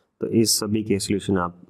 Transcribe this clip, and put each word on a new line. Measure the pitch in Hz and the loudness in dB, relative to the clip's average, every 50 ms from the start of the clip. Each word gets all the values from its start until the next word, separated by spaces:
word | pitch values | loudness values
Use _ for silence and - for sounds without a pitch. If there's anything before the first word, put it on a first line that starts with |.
| _ _ _ - | _ _ _ -8
तो | 110 | -6
इस | - - 113 113 104 - - | 0 2 2 4 4 0 -2
सभी | 110 104 107 110 107 | 0 -2 -2 -2 0
के | 107 101 98 | 0 -2 -2
सॉल्यूशन | - - 104 95 - - 98 | 0 -2 -4 -2 0 0 0
आप | 90 87 87 - - - | 0 0 -2 -6 -12 -20